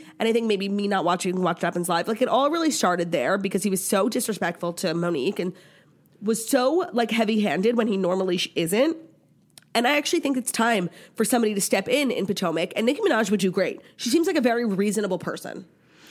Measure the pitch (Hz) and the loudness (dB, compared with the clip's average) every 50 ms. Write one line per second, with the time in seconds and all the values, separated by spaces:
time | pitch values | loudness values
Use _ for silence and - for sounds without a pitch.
0 | - - - - 220 226 220 233 226 220 208 185 196 196 202 202 202 202 202 185 | -18 -18 -8 -4 -2 0 0 0 2 0 0 0 0 -2 -2 -2 -2 0 0 0
1 | 156 175 180 175 - 185 180 185 180 165 175 - 180 170 180 180 170 185 170 170 | 2 0 0 0 -2 -2 -2 0 0 0 0 0 -2 -2 -2 -2 -2 0 0 0
2 | 175 - 226 214 254 - - 254 277 285 330 339 330 302 - - 214 180 180 180 | 0 -2 0 0 0 2 2 2 2 2 2 2 0 0 0 2 2 2 2 2
3 | 175 170 175 143 120 151 190 202 196 196 - 190 - 202 190 185 - - 214 196 | 0 -2 0 0 0 0 0 0 -2 -2 -2 0 0 0 -2 -2 -2 0 2 2
4 | 196 240 220 247 - - 202 - 185 170 175 - 175 175 170 - - 170 165 170 | 2 2 0 -2 -2 -4 -4 -2 -2 -4 -4 -4 -6 -6 -6 -4 -4 -2 -2 0
5 | 170 175 170 139 123 185 202 - 180 180 - - - - - - _ _ _ _ | -2 -2 -2 -2 -2 -2 -2 -2 -6 -6 -6 -10 -20 -20 -20 -20 _ _ _ _
6 | _ _ _ - 202 214 226 220 - - 277 247 254 269 320 370 349 - 202 240 | _ _ _ -8 -4 -2 -2 -2 -2 0 0 2 2 2 2 0 0 0 -2 -2
7 | 233 220 220 226 220 202 226 214 208 185 143 180 190 233 240 233 220 240 196 190 | -2 0 0 0 0 2 2 2 2 0 0 2 2 2 2 2 0 0 0 0
8 | 180 170 185 190 185 185 175 170 - - - - 170 160 196 226 277 330 320 - | 0 0 0 0 0 0 0 -2 -4 -4 -2 -2 -2 0 2 2 2 2 0 -4
9 | - - _ _ _ _ _ _ _ _ _ - _ _ - 233 240 254 294 294 | -10 -20 _ _ _ _ _ _ _ _ _ -20 _ _ -2 0 2 2 2 0
10 | 294 - 359 330 - 269 269 262 233 - - - 226 240 233 196 180 165 - - | 0 0 -2 0 0 0 -2 -2 -2 -4 -2 0 2 2 2 0 0 -4 -6 -12
11 | - - - - 220 - 254 233 226 214 208 196 - - 240 196 196 - 254 294 | -20 -14 -4 -2 0 2 2 2 2 2 0 0 0 0 0 0 2 2 2 2
12 | 285 240 - 151 196 190 196 - 190 165 160 165 180 175 - - 220 247 294 302 | 2 0 0 -2 -2 -2 -2 -2 0 0 0 0 -2 -2 -2 0 0 0 0 2
13 | 415 370 254 220 233 180 214 185 190 185 180 196 180 135 - - - - - - | 2 2 2 2 2 2 0 2 0 0 2 0 0 -2 -2 -8 -16 -20 -14 -6
14 | - 240 254 330 339 381 359 302 240 247 233 240 240 220 190 175 202 214 190 220 | -2 2 2 2 2 4 2 2 2 2 2 2 0 0 0 2 0 0 0 0
15 | 208 190 185 170 - 175 - - - - - - 185 - _ _ _ _ _ - | -2 -2 -2 -4 -4 -6 -8 -8 -10 -10 -12 -12 -14 -18 _ _ _ _ _ -20
16 | - - | -20 -20